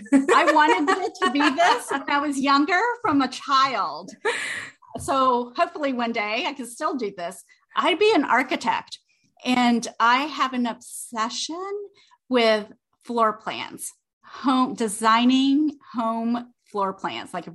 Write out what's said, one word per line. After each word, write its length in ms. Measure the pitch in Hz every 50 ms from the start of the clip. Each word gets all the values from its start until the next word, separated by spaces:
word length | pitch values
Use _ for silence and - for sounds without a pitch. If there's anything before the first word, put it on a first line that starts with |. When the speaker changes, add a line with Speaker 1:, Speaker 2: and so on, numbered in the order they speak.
| -
Speaker 1:
<laughs> 60 | - 277
Speaker 2:
I 400 | 269 269 311 - 269 339 302 302
wanted 420 | 311 302 311 466 370 302 320 392 381
it 140 | 370 - - - 339
to 80 | 320
be 100 | 233 285
this 500 | 294 302 262 320 339 381 466 480 - -
when 200 | - 277 277 302
I 80 | 294 285
was 200 | 285 302 277 269
younger 400 | 262 285 277 277 302 311 370 359 440 480 466 480
from 220 | - 427 302 277 262
a 60 | 254
child. 800 | - - - - 277 269 269 277 247 208 185 156 143 156 185 285 - - - 427 - - - - - - - - - _ _ - - -
So 540 | - - 277 262 262 262 247 240 240 240 240
hopefully 380 | - 339 339 - - 294 277 262
one 180 | 240 240 233 226
day 320 | 226 208 208 214 247 359
I 60 | 311 285
can 140 | - 240
still 280 | 233 - - 302 320 349
do 160 | 254 226 202 196
this. 260 | - 170 170 185 - - _ _ _ _ _ -
I'd 240 | - 226 311 359 320
be 140 | 415 427 440
an 120 | 320 269
architect. 720 | - - 240 277 - 339 - - 226 156 95 - - - - _ _ _ _ _ _ _ _ -
And 420 | 247 254 247 247 240 240 226 233 - - -
I 260 | 220 233 247 262 285
have 280 | 302 - 285 285 254 254
an 140 | 247 240
obsession 1200 | 233 214 - - - - - - - 240 220 220 240 240 - - - 311 349 381 392 403 415 403 392 _ _ _ _ _ _ _ -
with 420 | 254 247 226 220 220 214 208 - - _ _ _ _ _ _
floor 300 | - 233 233 226 214 214
plans, 580 | 214 - 185 131 113 - - - - - - - _ _ _ _ _ _
home, 500 | - - - - 269 262 254 254 - 202
designing 1040 | - 233 214 190 - 220 220 220 233 240 247 262 262 269 277 277 294 302 302 285 - _ - -
home 580 | 240 226 226 226 226 226 233 240 240 247 - _ _ _
floor 260 | _ - 202 196 190 190
plans, 400 | - - 170 113 113 101 - -
like 160 | 180 160 180 170